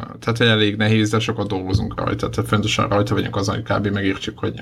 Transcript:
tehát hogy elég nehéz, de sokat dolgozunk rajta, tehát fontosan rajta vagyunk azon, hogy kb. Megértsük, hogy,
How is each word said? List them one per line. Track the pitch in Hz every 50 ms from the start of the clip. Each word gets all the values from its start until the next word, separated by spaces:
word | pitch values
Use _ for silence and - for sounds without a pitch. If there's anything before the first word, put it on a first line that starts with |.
| - - - -
tehát | - - 113 117
hogy | 123 117
elég | 110 107 107 104 101
nehéz, | 107 107 107 110 110 110 107
de | 113 110
sokat | 107 - 110 110 101 -
dolgozunk | 95 95 92 92 95 98 95 - - -
rajta, | - - - - - -
tehát | - - 104 -
fontosan | - 104 101 110 - - 101 98
rajta | 98 104 104 - 107
vagyunk | 95 - - -
azon, | 101 98 104 95
hogy | - 110
kb. | - 101 101 101 104
Megértsük, | 98 101 101 95 95 95 - - 107 -
hogy, | - 101 - 113